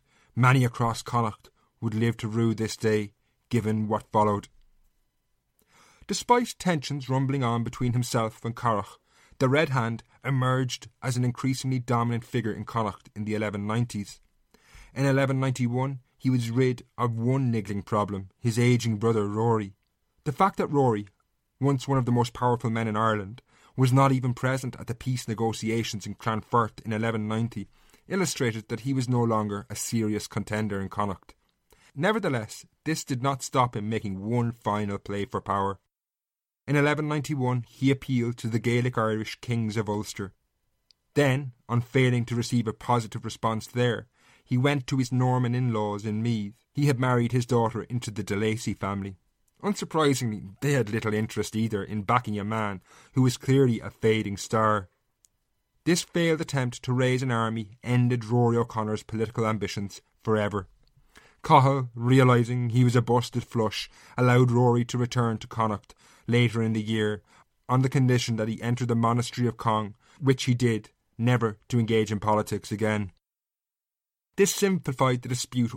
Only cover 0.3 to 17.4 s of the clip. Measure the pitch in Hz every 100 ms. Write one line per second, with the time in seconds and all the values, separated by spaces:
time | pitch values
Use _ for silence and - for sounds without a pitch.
0.3 | - 127 135 123 - 117 113 - 120 110
1.3 | - - _ _ _ 113 107 117 117 113
2.3 | 110 117 107 110 - 110 107 104 - _
3.3 | _ _ 120 107 110 107 107 - 107 107
4.3 | 101 - _ _ _ _ _ _ _ _
5.3 | _ _ _ _ _ _ _ - 202 -
6.3 | 247 240 - 175 165 - 143 127 131 135
7.3 | 139 123 117 117 - 123 120 120 120 113
8.3 | - 117 113 120 107 95 - _ _ _
9.3 | _ 135 143 156 131 113 113 - _ 123
10.3 | 135 127 131 127 - - - 131 123 123
11.3 | 120 131 135 131 131 120 120 120 117 113
12.3 | 123 110 - 107 117 107 - - - 107
13.3 | 107 107 101 104 113 120 104 101 - _
14.3 | _ _ _ _ - - - 139 135 135
15.3 | 135 135 127 123 120 135 135 - _ 131
16.3 | 127 117 117 131 123 - - 120 113 117
17.3 | 135